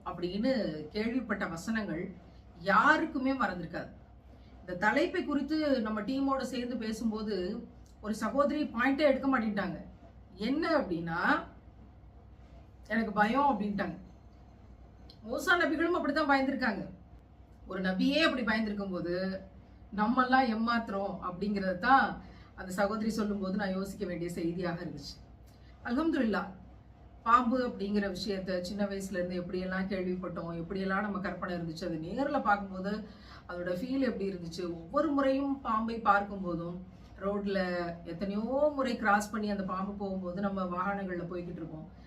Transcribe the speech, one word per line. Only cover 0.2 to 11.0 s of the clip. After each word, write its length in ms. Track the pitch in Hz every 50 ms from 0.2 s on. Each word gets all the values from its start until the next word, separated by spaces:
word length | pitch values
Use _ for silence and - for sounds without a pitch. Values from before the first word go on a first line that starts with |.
| 175 175 196 208 240 269 262 220 180 160 151 151 151
கேள்விப்பட்ட 600 | - - 208 220 233 254 262 208 208 208 190 202
வசனங்கள் 680 | 190 180 - - 226 226 220 202 175 156 170 190 190 - - - - - - - - - -
யாருக்குமே 720 | 165 190 196 214 240 285 311 311 330 - - 277 247 269
மறந்திருக்காது. 580 | 269 262 220 190 185 180 170 - 170 151 127 - - - - - - - - - - - - - - -
இந்த 160 | - 180 180
தலைப்பை 500 | 175 214 220 240 277 349 359 370 349 240
குறித்து 560 | 277 285 285 - 285 311 311 311 285 262 233
நம்ம 200 | 214 214 214 214
டீமோட 400 | 196 220 262 269 269 269 269 262
சேர்ந்து 360 | 240 - 262 240 240 240 220
பேசும்போது 920 | 208 220 220 220 - 233 220 214 220 214 220 202 180 180 196 233 240 - - - - - - - -
ஒரு 140 | 214 208 214
சகோதரி 480 | - 220 214 - 277 285 285 294 302 285
பாயிண்டே 340 | - - 226 254 269 277
எடுக்க 300 | - 302 269 262 - 277
மாட்டேன்ட்டாங்க. 500 | 269 262 233 220 214 202 202 190 185 160 - - - - - - - - - - - -
என்ன 440 | - 214 247 277 311 359 349 320
அப்படின்னா, 680 | 277 202 185 170 165